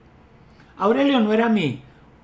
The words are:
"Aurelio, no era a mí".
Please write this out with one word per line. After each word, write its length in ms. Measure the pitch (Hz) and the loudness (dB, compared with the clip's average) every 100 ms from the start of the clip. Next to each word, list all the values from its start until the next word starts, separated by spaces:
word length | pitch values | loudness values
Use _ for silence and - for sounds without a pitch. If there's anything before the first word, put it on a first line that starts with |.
| - - - - - - - - | -20 -20 -20 -20 -20 -20 -20 -4
"Aurelio, 420 | 196 254 277 262 | -2 0 0 0
no 120 | 214 | 0
era 120 | 220 233 | 0 0
a 40 | |
mí". 320 | 214 151 123 - - - - | 0 -2 -6 -14 -20 -20 -20